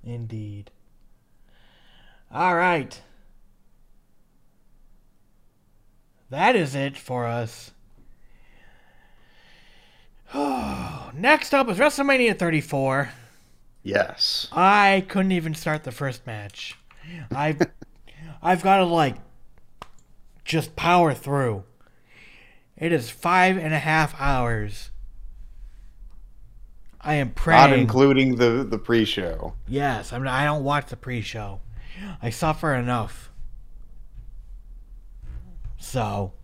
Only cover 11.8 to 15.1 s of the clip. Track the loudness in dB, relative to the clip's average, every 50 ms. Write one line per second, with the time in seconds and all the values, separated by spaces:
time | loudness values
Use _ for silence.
11.8 | 2 2 2 0 0 2 2 4 4 2 2 2 0 2 2 0 0 0 -2 -2
12.8 | 0 0 0 0 -2 -2 -6 -18 -20 -20 _ -20 -20 _ _ -20 -20 -20 _ _
13.8 | -8 -2 0 0 0 0 0 -2 -2 -2 -2 -4 -6 -4 0 4 6 6 6 6
14.8 | 6 6 4 4 0 0